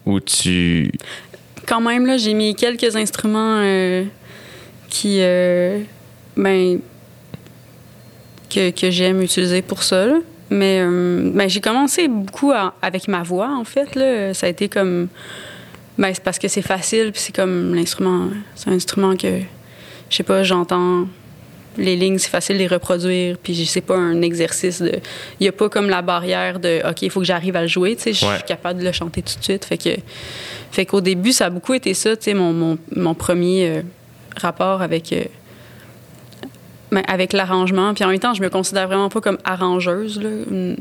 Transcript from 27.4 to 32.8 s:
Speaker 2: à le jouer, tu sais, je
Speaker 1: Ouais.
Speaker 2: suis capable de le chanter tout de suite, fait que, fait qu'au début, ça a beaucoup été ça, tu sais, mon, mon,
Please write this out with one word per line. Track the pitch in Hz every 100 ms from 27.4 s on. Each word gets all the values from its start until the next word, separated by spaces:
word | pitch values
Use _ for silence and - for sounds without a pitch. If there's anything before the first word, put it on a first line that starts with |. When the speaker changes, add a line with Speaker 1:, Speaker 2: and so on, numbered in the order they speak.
| 185 180
Speaker 2:
à |
le | 170
jouer, | 180 185 233
tu |
sais, | 233
je | 202 101
Speaker 1:
Ouais. | 101
Speaker 2:
suis |
capable | - 165 175 180
de |
le | 180
chanter | 170 170 165
tout | - -
de |
suite, | - 196
fait | - 165
que, | 170 175 - - - - - - -
fait | -
qu'au | 185 202
début, | 185 180 208
ça | 254 190
a |
beaucoup | 180 -
été | 262 190
ça, | 185 220
tu | 220
sais, | -
mon, | 202 175
mon, | 165 165 160